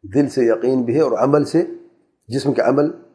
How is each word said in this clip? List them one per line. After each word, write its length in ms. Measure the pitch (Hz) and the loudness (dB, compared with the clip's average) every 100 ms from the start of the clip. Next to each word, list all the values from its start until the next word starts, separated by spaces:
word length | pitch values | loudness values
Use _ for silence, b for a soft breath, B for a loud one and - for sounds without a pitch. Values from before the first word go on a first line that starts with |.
دل 260 | 104 120 143 | -2 0 0
سے 160 | - 120 | 0 0
یقین 360 | 110 120 131 | 0 0 -2
بھی 140 | 120 131 | 0 0
ہے، 60 | |
اور 100 | 143 | 0
عمل 340 | 113 127 151 143 | 0 2 2 2
سے، 200 | 160 170 - - _ _ _ _ | -2 -2 -8 -20 _ _ _ _
جسم 260 | 127 131 | -4 -2
کے 80 | 123 | 0
عمل 300 | 117 135 151 - - | 2 2 0 -4 -20